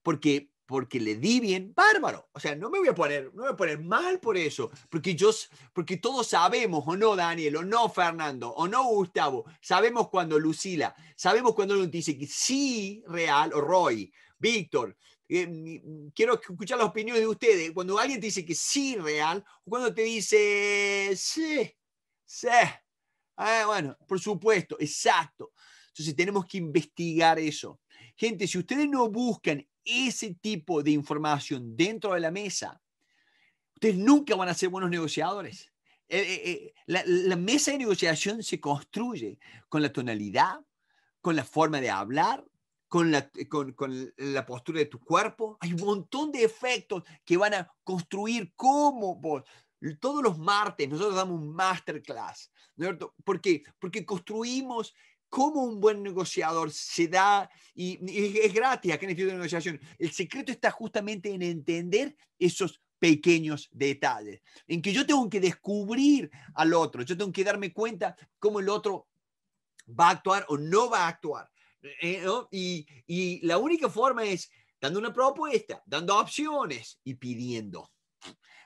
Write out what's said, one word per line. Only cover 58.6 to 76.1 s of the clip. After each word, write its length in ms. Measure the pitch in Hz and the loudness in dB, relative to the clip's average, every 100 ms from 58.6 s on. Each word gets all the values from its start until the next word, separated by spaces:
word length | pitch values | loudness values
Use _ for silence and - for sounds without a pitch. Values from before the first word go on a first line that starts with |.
| 262 254 175 | 2 0 0
acá 140 | 151 | -2
en 60 | 190 | -4
el 60 | 175 | -2
Instituto 160 | 190 | -2
de 40 | 185 | -2
Negociación. 420 | 165 170 175 147 147 - | -4 -4 -4 -8 -14 -8
El 120 | 170 | -6
secreto 400 | - 170 262 269 | -6 -8 -8 -8
está 200 | 233 214 | -2 -2
justamente 600 | - 220 220 208 214 202 | -2 -6 -6 -6 -6 -6
en 120 | 190 | -4
entender 720 | 175 165 147 170 175 208 277 - _ - | -4 -4 -2 -4 2 0 0 -8 _ 0
esos 420 | 180 - 180 - _ - | 0 0 -4 -6 _ 2
pequeños 680 | 170 147 175 170 156 147 - | 4 6 6 4 2 -6 -10
detalles, 720 | 117 139 139 143 113 104 - _ - - | -2 -2 0 -2 -2 -8 -16 _ -20 -6
en 140 | 170 | -4
que 140 | 196 | 0
yo 100 | 202 | 0
tengo 240 | 285 285 226 | 4 2 2
que 100 | 196 | 2
descubrir 920 | 185 - 190 208 202 233 285 285 160 - - | 0 0 -6 -4 -2 4 6 6 2 -12 -10
al 180 | - 160 | 2 4
otro, 300 | 170 160 120 | 4 2 -2
yo 160 | 123 180 | -6 -4
tengo 140 | 202 | -4
que 120 | 180 | -2
darme 300 | 190 202 196 | 0 0 -4
cuenta 420 | - 226 190 196 - - - | -4 -4 -4 -6 -8 -20 -2
cómo 220 | 208 208 | 0 0
el 100 | 190 | -2
otro 380 | 208 208 180 _ _ _ _ _ _ _ _ - | -2 -2 -6 _ _ _ _ _ _ _ _ -8
va 220 | 117 170 | 4 4
a 40 | |
actuar 340 | 190 190 196 - | 4 0 -2 0
o 80 | 143 | -4
no 320 | 156 202 247 | 2 2 2
va 120 | 220 | 2
a 80 | 170 | 0
actuar. 420 | 170 156 123 - _ _ _ 139 131 | -2 -8 -8 -10 _ _ _ -20 -8
Eh, 220 | 170 190 | -6 -4
¿no? 240 | 185 240 - | -2 -4 -6
Y, 360 | 190 180 175 151 143 - | -8 -6 -6 -10 -20 -6
y 400 | 175 180 180 165 | -4 -4 -2 0
la 120 | 175 | 0
única 320 | 285 339 247 | 2 0 0
forma 340 | 196 262 240 | 2 0 2
es 260 | 208 175 - _ _ - | -2 -4 -8 _ _ -6
dando 180 | 139 190 | -4 -2
una 140 | 233 | -4
propuesta, 680 | 233 262 269 302 233 - 185 | 2 2 2 -2 -2 -4 -14
dando 340 | - 147 175 | -6 -4 2